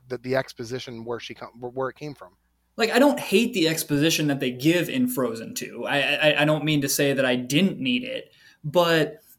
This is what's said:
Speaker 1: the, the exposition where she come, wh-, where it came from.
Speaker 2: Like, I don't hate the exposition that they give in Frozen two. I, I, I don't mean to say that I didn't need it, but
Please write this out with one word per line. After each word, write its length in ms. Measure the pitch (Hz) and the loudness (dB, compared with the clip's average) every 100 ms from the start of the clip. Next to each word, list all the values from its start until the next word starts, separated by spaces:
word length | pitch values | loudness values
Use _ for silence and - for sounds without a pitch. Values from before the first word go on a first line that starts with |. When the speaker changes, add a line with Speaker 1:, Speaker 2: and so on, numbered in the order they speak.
| - | -8
Speaker 1:
the, 100 | 123 | -8
the 180 | 127 131 | -4 -4
exposition 720 | - - 117 127 131 117 117 | -4 -10 -12 -12 -12 -12 -10
where 140 | 117 | -10
she 140 | - | -10
come, 160 | 117 107 | -16 -18
wh-, 260 | 117 123 127 | -14 -10 -6
where 140 | 131 | -6
it 80 | - | -8
came 180 | 151 135 | -14 -14
from. 140 | - _ _ _ _ - | -20 _ _ _ _ -4
Speaker 2:
Like, 140 | 214 | 2
I 80 | 247 | 4
don't 200 | 285 247 | 4 4
hate 340 | - 202 240 | 2 2 2
the 140 | 180 160 | 2 0
exposition 600 | 156 - 147 160 160 151 | 0 0 2 2 2 0
that 120 | 139 | 0
they 120 | 131 | -4
give 380 | 123 147 175 160 | 0 2 2 0
in 180 | 127 123 | 0 0
Frozen 480 | - 120 113 110 - | 0 -2 -4 -10 -10
two. 300 | - 110 113 | -10 -8 -2
I, 140 | 143 | 0
I, 420 | 135 147 156 139 | 0 2 4 4
I 40 | 151 | 2
don't 180 | 151 | 2
mean 180 | 147 147 | 0 0
to 80 | 139 | 0
say 240 | - 143 | 0 2
that 120 | 135 127 | 2 2
I 100 | 127 | 0
didn't 440 | 123 147 190 131 | 0 2 2 0
need 240 | 131 123 | -2 -2
it, 280 | 120 117 - _ - _ | -4 -10 -14 _ -20 _
but 580 | 151 175 170 160 147 - _ | -2 2 4 2 0 -4 _